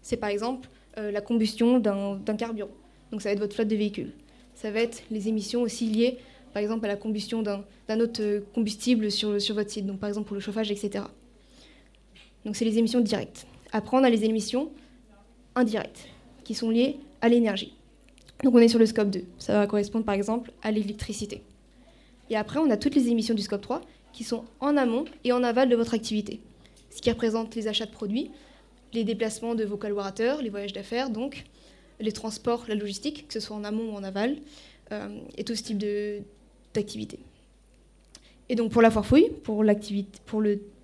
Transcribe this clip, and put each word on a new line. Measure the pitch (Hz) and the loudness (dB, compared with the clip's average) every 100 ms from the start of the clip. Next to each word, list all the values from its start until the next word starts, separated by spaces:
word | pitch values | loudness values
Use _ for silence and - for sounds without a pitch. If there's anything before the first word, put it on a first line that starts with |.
C'est | - 233 | -6 -4
par | 214 | -2
exemple, | 202 233 262 - - _ - | -2 -4 -6 -10 -20 _ -10
euh, | 208 | -4
la | 208 | -4
combustion | 208 233 214 - 233 247 | 0 0 2 2 4 4
d'un, | 214 196 202 196 | 4 0 -4 -6
d'un | 196 214 | -4 -4
carburant. | 233 220 202 - - _ - | -4 -6 -10 -14 -20 _ -12
Donc | 214 | -6
ça | 202 | -2
va | |
être | 202 | -2
votre | 208 | -2
flotte | 202 220 | -2 0
de | 214 | 2
véhicules. | 208 202 - - - - - | 0 -2 -10 -12 -20 -20 -20
Ça | - 220 | -12 -6
va | 214 | -2
être | 233 233 - | -2 -4 -8
les | 214 202 | -4 -2
émissions | 220 196 240 | -2 -2 -2
aussi | 240 233 226 | -2 -2 0
liées, | 214 240 247 - - - | 4 2 2 -14 -20 -10
par | 202 | -4
exemple, | 208 226 208 | -2 -2 -2
à | |
la | 202 | -4
combustion | 220 214 202 226 | -4 -4 -2 -2
d'un, | 208 196 196 - - | -2 -4 -8 -20 -4
d'un | 220 | 0
autre, | 233 233 | 0 0
euh, | 214 208 202 | -2 -2 -2
combustible | - 214 208 - 247 214 | -2 -2 -2 2 2 2
sur, | 202 214 208 | 0 0 0
sur | 202 214 | 0 -2
votre | 208 | -4
site, | 214 196 | -4 -6
donc | 190 | -4
par | 208 | -4
exemple | 208 208 | -4 -4
pour | 202 | -6
le | |
chauffage, | 196 208 214 | -6 -4 -4
et | 202 | -2
cetera. | 202 196 202 - - _ _ - - - _ _ _ - - _ 214 | -4 -6 -8 -14 -20 _ _ -20 -20 -20 _ _ _ -20 -20 _ -10
Donc | 208 | -2
c'est | |
les | 226 220 | 2 4
émissions | 226 247 | 4 4
directes. | 214 - - - - - - | 2 0 -4 -12 -20 -20 -6
Après, | 220 208 254 | -6 2 4
on | 262 | 6
a | |
les | 226 | 6
émissions | 220 220 202 247 302 - - - - - - _ _ | 2 0 -2 -2 -4 -8 -20 -20 -20 -20 -20 _ _
indirectes, | - 240 214 - - - - - - - | 0 2 2 -6 -12 -20 -20 -20 -20 -10
qui | |
sont | 220 226 | -4 0
liées | 226 262 285 - - | 4 2 0 -12 0
à | 233 | 4
l'énergie. | 240 226 190 - - - _ _ - - - | 6 4 0 -6 -14 -20 _ _ -20 -20 0
Donc | 262 240 | 6 10
on | |
est | 233 | 10
sur | 233 | 8
le | 220 | 4
scope | 220 208 | 4 0
deux. | 190 175 - | 0 -8 -12
Ça | - | 0
va | 208 202 | 2 2
correspondre | 208 202 226 214 | 0 0 -2 -2
par | 202 | 0
exemple | 202 226 233 - | 0 -2 -4 -8
à | 214 | -2
l'électricité. | 214 202 208 - 208 208 202 - - _ _ - - - - - | -2 -2 -6 -8 -8 -8 -10 -16 -20 _ _ -20 -20 -20 -20 -4
Et | 220 | -4
après, | 208 277 | -2 0
on | 311 | 2
a | 208 | 4
toutes | 277 277 | 2 4
les | 240 | 4
émissions | 233 220 226 | 2 2 0
du | |
scope | 196 202 | 0 -6
trois | - 269 - - _ | -4 -6 -8 -20 _
qui | - | -14
sont | 226 226 226 - | -8 -8 -8 -4
en | 277 294 | 2 2
amont | 247 226 311 - | 4 0 -4 -6
et | 247 | 0
en | 247 | 2
aval | 247 233 262 | 2 4 4
de | 233 | 4
votre | 226 | 2
activité. | 226 226 214 208 - - - - - - | -2 -2 -4 -4 -10 -14 -20 -20 -20 -20
Ce | - | -4
qui | - | -2
représente | 233 233 220 220 226 | 0 0 -2 -4 -6
les | 214 | -4
achats | 208 220 | -4 -6
de | |
produits, | - 208 220 349 - - - _ _ _ | -8 -4 -4 -4 -10 -20 -20 _ _ _
les | 226 | -4
déplacements | 220 220 220 220 233 233 | -2 -2 -2 -4 -4 -2
de | |
vos | 208 202 | -2 -4
collaborateurs, | 214 202 196 196 233 302 | -4 -4 -4 -2 -2 0
les | 240 | -4
voyages | 202 202 | -6 -8
d'affaires, | 196 196 233 262 | -10 -6 -4 -4
donc | 214 269 - - _ - - - _ | -4 -6 -8 -18 _ -20 -20 -20 _
les | 220 | -6
transports, | 214 220 214 - 240 233 | -4 -8 -6 -2 -2 -2
la | 214 | -4
logistique, | 208 196 294 302 - | -4 -6 -6 -8 -10
que | |
ce | 226 | -10
soit | 214 214 | -8 -8
en | |
amont | 208 214 226 | -4 -4 -4
ou | 208 | -8
en | |
aval, | 196 196 226 302 - - - - - | -6 -2 -2 -2 -10 -20 -20 -20 -12
euh, | 214 208 208 - - | -10 -10 -12 -16 -10
et | |
tout | 214 226 | -6 -6
ce | |
type | 220 208 | -4 -4
de, | 208 208 208 208 202 - - _ _ | -2 -2 -4 -6 -12 -20 -20 _ _
d'activité. | - 202 110 107 - - _ _ _ _ _ _ _ _ - - _ _ | -4 -4 -6 -10 -12 -20 _ _ _ _ _ _ _ _ -20 -20 _ _
Et | 240 | -2
donc | 226 | 2
pour | 233 | 6
la | 226 | 6
foire | 220 202 | 6 6
fouille, | 269 427 - | 6 6 2
pour | - 214 | -6 2
l'activité, | 220 208 - 202 196 - - | 4 4 2 -4 -4 -12 -6
pour | 214 | -2
le | 214 208 202 - | 0 0 -4 -20